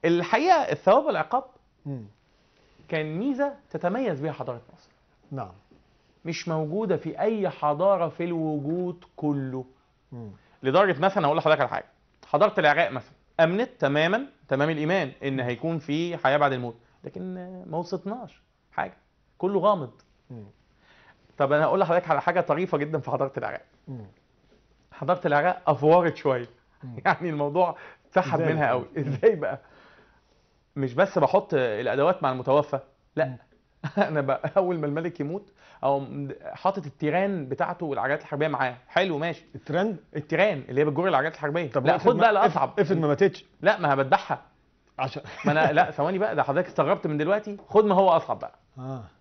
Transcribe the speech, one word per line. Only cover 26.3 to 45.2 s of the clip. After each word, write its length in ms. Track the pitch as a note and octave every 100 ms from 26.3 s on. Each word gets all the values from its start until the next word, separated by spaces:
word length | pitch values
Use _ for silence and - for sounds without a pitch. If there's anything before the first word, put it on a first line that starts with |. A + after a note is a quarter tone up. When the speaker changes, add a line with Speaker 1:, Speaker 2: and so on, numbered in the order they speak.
| B2+ A#2+ _ _ _
Speaker 2:
مم. 120 | C3 A#2+
Speaker 1:
<laughs> 40 | E3+
يعني 240 | F3 F3
الموضوع 460 | D3+ C#3+ D3+ F3 - - - _
سحب 260 | - F3+ D#3
Speaker 2:
إزاي 120 | D#3+
Speaker 1:
منها 80 | D#3+
Speaker 2:
بقى؟ 60 | C#3
Speaker 1:
قوي. 140 | B2 B2 -
Speaker 2:
مم. 160 | D3
Speaker 1:
إزاي 240 | C3+ A3+ G3
بقى؟ 220 | A#2+ C3+ _ - - _ _ _ _ _ _ _ _ -
مش 180 | C3+
بس 240 | A#2+ F#3+ F#3
بحط 360 | D3+ G3 G3+
الأدوات 680 | D#3 B2 G#2 A#2+ C3 D3+ D3+
مع 100 | C#3
المتوفى، 480 | C3 B2+ C#3 D3 C3+ - _ _ -
لا. 80 |
Speaker 2:
مم. 120 | C3 B2 _ _ _ _
Speaker 1:
<laughs> 220 | C#3+ - -
أنا 120 | D3+
بقى 300 | C3+ C3+ D3 G3
أول 220 | F3+ F3
ما 80 | D3
الملك 340 | D3 E3+ E3+
يموت، 320 | D3 F#3 G3+ _ - -
أو 200 | C3+ C#3 C3+ C#3 C#3 - D#2+
حاطط 340 | - F#3 G3 D3
التيران 640 | - D3+ E3+ G3 F#3+ C3
بتاعته 380 | C3+ D#3+ F3 E3
والعجلات 340 | C3 C3 D3+
الحربية 280 | - C#3+ D#3
معاه. 280 | C3+ C3 A#2+ _
حلو 300 | E3+ F#3+ D3+
ماشي. 260 | E3 D#3 _
Speaker 2:
التيران؟ 420 | - - D#3 G#3 F3 - D3+
Speaker 1:
التيران 480 | D3 D#3+ G3+ D#3 C3
اللي 120 | B2+
هي 40 |
بتجر 240 | D3 C#3 F#3
العجلات 260 | C#3+ D3+
الحربية. 360 | D#3 D3+ D#3+ D#3
Speaker 2:
طب 160 | C#3+ C3
Speaker 1:
لا، 100 | D3
Speaker 2:
افرض 160 | A3
Speaker 1:
خد 40 | A#3
Speaker 2:
ما، 40 |
Speaker 1:
بقى 100 | A3+
Speaker 2:
اف-، 60 | G3+ G3
Speaker 1:
الأصعب. 280 | D#3 C3+ -
Speaker 2:
افرض 180 | E3 E3
ما 80 | D#3
ماتتش. 360 | C#3+ G3 - - _
Speaker 1:
لا، 160 | E3+ G#3
ما 140 | E3
هبدعها. 480 | C#3 C3 G3 - C3 - _ _ _ _ -
Speaker 2:
عشان 240 | C3 -